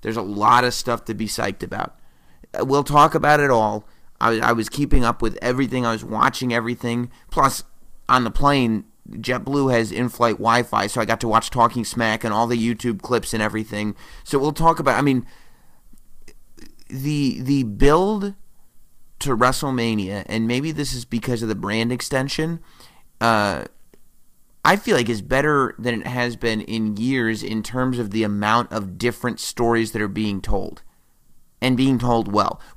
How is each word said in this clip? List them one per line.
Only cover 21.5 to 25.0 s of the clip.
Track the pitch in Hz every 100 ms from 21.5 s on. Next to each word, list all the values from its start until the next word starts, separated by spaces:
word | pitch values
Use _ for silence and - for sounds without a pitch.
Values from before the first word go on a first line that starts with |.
| 98
brand | 101 110 117
extension, | 123 - 135 135 - 160 165 - - - - - -
uh, | 117 110 101 76 - - - - - - - - _ _ 156
I | 196
feel | -
like | 156